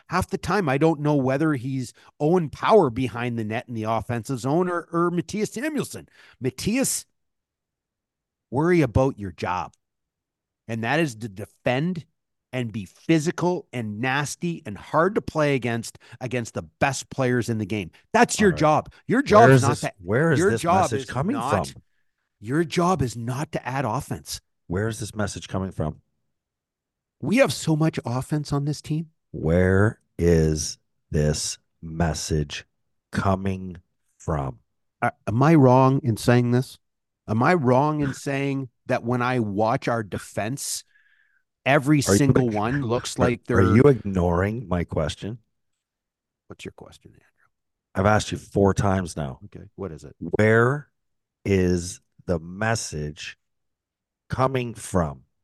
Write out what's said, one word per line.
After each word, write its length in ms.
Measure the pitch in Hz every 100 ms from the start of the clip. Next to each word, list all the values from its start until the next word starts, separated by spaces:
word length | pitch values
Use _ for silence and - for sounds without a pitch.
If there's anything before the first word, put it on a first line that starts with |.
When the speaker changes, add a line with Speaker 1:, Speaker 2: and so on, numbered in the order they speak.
| -
Speaker 1:
half 200 | 175 -
the 80 | -
time. 300 | - 202 156
I 100 | 135
don't 220 | 160 151
know 160 | 147 147
whether 380 | 127 139 160
he's 380 | 139 127 135 117 - _ -
Owen 300 | 151 185 151
Power 380 | - 139 214 143
behind 480 | 113 131 117 123 117
the 60 |
net 220 | 107 113 -
in 60 |
the 100 | 117
offensive 540 | 110 113 - 120 107 127
zone 280 | 127 160 180
or, 200 | 175 -
or 180 | 170 175
Mattias 420 | 170 - 208 208 214
Samuelsson. 500 | 311 285 143 92 76 _ - -
Mattias, 640 | 127 - 190 254 247 - - _ _ _ _ _ _ _ _ _ _ _ _ _ _
worry 300 | 123 170 175
about 380 | 131 131 135 104
your 140 | 98
job. 420 | - 95 90 78 _ _ _ _ _ _ _ _ _ -
And 160 | 113
that 160 | 113 151
is 160 | 165 110
to 120 | 120
defend 760 | 95 101 _ 127 123 170 175 - _ _ _ _
and 200 | 127 117
be 120 | 107 92
physical 800 | _ - 160 151 - 175 180 -
and 280 | 123 107 104
nasty 600 | 131 139 143 - 175 165
and 140 | - 98
hard 380 | - 151 180 220
to 40 |
play 340 | - 156 147 135
against, 420 | 120 117 - - - -
against 340 | 127 123 110
the 80 | -
best 480 | 80 - 143 135 -
players 380 | - 127 123 107
in 100 | 110
the 80 | 107
game. 240 | 110 85 - _
That's 280 | 214 240 -
your 100 | 208
Speaker 2:
All 20 |
right. 80 | 160
Speaker 1:
job. 320 | 156 143 - - -
Your 140 | 226 -
Speaker 2:
Where 20 |
Speaker 1:
job 220 | 202 131
Speaker 2:
is 120 | 135
Speaker 1:
is 0 |
not 60 | 135
Speaker 2:
this, 120 | 151
Speaker 1:
to, 120 | 147 -
Speaker 2:
where 320 | 87 117 165
is 60 | 147
Speaker 1:
your 120 | 196
Speaker 2:
this 120 | 226
Speaker 1:
job 220 | 170 185
Speaker 2:
message 160 | 160 135
Speaker 1:
is 40 |
Speaker 2:
coming 300 | 131 123 175
Speaker 1:
not, 320 | 113 127 92 71
Speaker 2:
from? 160 | - - _ _ _ _ _
Speaker 1:
your 240 | 104 147
job 380 | 165 175 175 180
is 140 | 127 113
not 360 | 117 127 151
to 160 | - 123
add 160 | 135
offense. 560 | 123 123 - 82 - - _ _ -
Speaker 2:
Where 200 | 90 113
is 120 | 110
this 140 | 101
message 340 | 104 101 92 -
coming 240 | 95 95
from? 280 | - 78 - _ _ _ _ _ _ _ _ _ _ _ _
Speaker 1:
We 180 | 127 240
have 140 | 240
so 220 | - -
much 240 | 156 160 139
offense 480 | 120 123 - 151 143
on 120 | 143
this 160 | 143 143
team. 280 | - 156 160 _ _
Speaker 2:
Where 680 | - 78 87 92 95 107 - _ -
is 600 | 85 80 78 78 - - _ _ -
this 480 | 78 73 76 - - _ _
message 840 | 82 80 82 76 - 80 73 - - _ _ _ _
coming 640 | - 98 95 98 92 92 87 - _ _ _
from? 440 | - 156 95 120 _ _ _ -
Speaker 1:
Uh, 80 | 120 - -
am 160 | 113
I 120 | 147
wrong 460 | 165 127 127 131 135
in 140 | 117 98
saying 360 | - 120 120
this? 260 | 123 131 - _ _ _ _ -
Am 140 | 110
I 120 | 139
wrong 460 | 180 127 127 151 151
in 140 | 143
saying 540 | - 143 139 139 139 131 _ -
that 180 | 123
when 160 | 117 123
I 200 | 123 127
watch 480 | 107 95 110 123 -
our 140 | 117
defense, 840 | 101 104 - - 104 143 - - - _ _ _ _ _ _ _ 127
every 340 | 143 131 151 117
Speaker 2:
Are 80 |
you 40 | 101
Speaker 1:
single 300 | 139 131 123
Speaker 2:
ig-, 60 |
Speaker 1:
one 280 | 107 110 143
looks 360 | 117 120 - -
Speaker 2:
are, 60 |
Speaker 1:
like 180 | 123 113 -
Speaker 2:
are 80 | 95
Speaker 1:
they're 20 |
Speaker 2:
you 200 | 95 107
ignoring 840 | 143 117 104 92 87 87 101 113 95
my 160 | 90
question? 540 | 82 85 76 - 95 120 _ _ _ _ _ _ _ _ _ _ -
Speaker 1:
What's 180 | -
your 80 | -
question, 400 | - - - -
Andrew? 120 | _ _ _ _ _ _ _ _
Speaker 2:
I've 120 | - 98
asked 260 | 107 -
you 60 | -
four 360 | - 104 98
times 420 | - 104 95 82 -
now. 240 | 69 65 101
Speaker 1:
Okay, 200 | 87 95
what 180 | - 95
is 120 | 73
it? 100 | 71 -
Speaker 2:
Where 720 | 85 - 107 113 120 147 - _ _ _ _ _
is 560 | 101 95 90 90 87 - _ _ -
the 120 | 85
message 960 | 85 92 110 113 - 76 76 73 - - _ _ _ _ _ _ _ _ -
coming 440 | - 131 131 120
from? 480 | - - 92 78 67 _ _